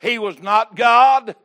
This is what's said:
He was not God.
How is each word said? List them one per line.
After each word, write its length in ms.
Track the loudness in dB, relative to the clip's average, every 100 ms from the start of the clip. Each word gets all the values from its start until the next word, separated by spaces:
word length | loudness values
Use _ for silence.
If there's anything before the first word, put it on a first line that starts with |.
He 180 | -8 -6
was 220 | -8 -10
not 340 | -4 -2 -2
God. 640 | -2 2 4 4 2 -4 -18